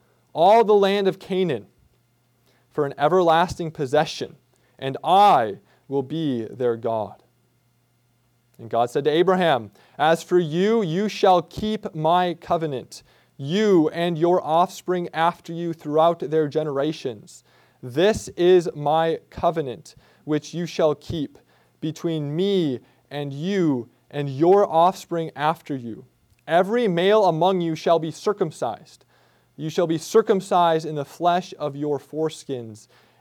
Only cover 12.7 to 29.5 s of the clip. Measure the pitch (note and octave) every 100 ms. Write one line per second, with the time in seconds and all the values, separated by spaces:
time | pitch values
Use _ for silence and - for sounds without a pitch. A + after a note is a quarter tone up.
12.7 | C3 - - _ _ _ - C#3 F#3+ A3
13.7 | F3+ D#3 E3 F3 E3 E3+ F3+ C#3+ D#3+ F3+
14.7 | - - F3+ F3 D#3 E3 F3 - E3+ E3+
15.7 | D#3+ D3+ D3 E3 E3+ D3 D#3+ D3 D#3 D#3
16.7 | C#3 D3 D#3+ C3 G#2+ - - _ _ _
17.7 | _ B2+ B2 G3 G#3+ - - F3 F#3 E3+
18.7 | D3 D3 D#3+ E3 D#3+ _ - F3 E3 C#3
19.7 | A2 - - _ _ - D3+ - D#3+ E3
20.7 | - D#3+ D3+ - E3+ C#3 - _ _ _
21.7 | _ D#3+ D#3 F3 D#3+ C#3+ D3+ G3 G3 D#3
22.7 | A#2 _ _ _ C#3+ C#3+ C#3 F3 G3+ E3
23.7 | C3 A#2 _ _ C#3+ C#3+ C3 E3+ G3+ G3+
24.7 | E3 F3 F#3+ - E3+ D#3+ - D3+ E3 -
25.7 | C#3 A#2 G#2 - _ _ _ - E3+ F3+
26.7 | A#3 A3+ E3+ F#3+ G#3+ F#3+ D#3+ F3 F#3+ E3+
27.7 | D#3 F3+ E3+ D#3+ - G#3+ G#3 F3 - B2
28.7 | G#2 - - _ _ _ _ _